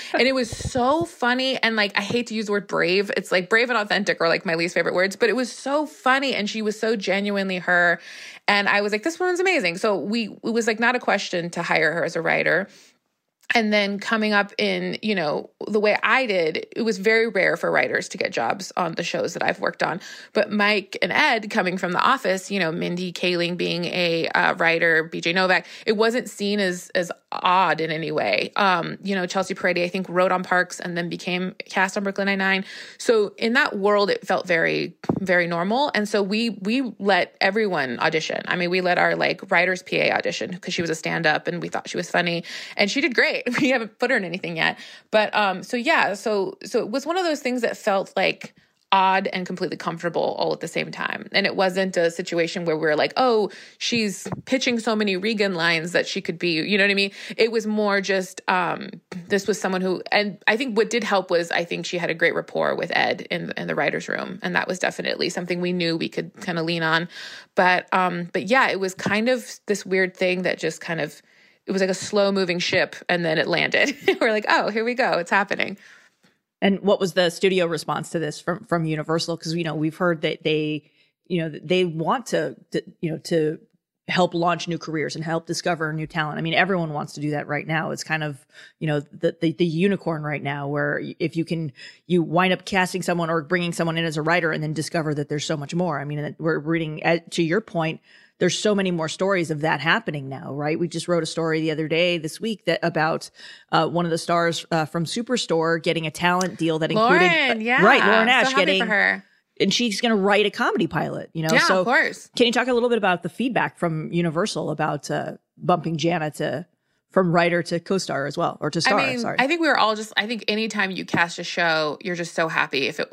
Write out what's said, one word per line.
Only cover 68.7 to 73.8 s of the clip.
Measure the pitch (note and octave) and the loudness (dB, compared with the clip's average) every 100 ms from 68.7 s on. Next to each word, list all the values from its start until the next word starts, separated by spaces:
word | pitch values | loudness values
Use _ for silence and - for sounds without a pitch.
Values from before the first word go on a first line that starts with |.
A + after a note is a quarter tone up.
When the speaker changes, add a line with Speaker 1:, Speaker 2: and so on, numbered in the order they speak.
| F#3 | 0
Speaker 2:
was | F#3 - | -4 -4
kind | - G#3 A#3 | -2 0 2
of | B3 - - - | 0 -2 -14 -4
this | G3 F#3 | -4 0
weird | F#3+ F#3 - | 2 0 0
thing | F#3 F3+ | 0 0
that | F3 - | -2 -2
just | D#3+ - | -4 -6
kind | - D#3+ | -8 -6
of, | D3+ - _ _ _ _ - | -6 -8 _ _ _ _ -4
it | |
was | F#3+ | 0
like | F#3+ | 2
a | |
slow | F#3 - G#3 G3+ | 0 0 2 2
moving | G3 F3+ F3 | 2 0 0
ship | - F#3 D3 - - | 0 0 0 -4 -2
and | F3 | 0
then | E3 D#3+ | 2 0
it | - | 2
landed. | D#3+ D3+ F3+ | 2 2 2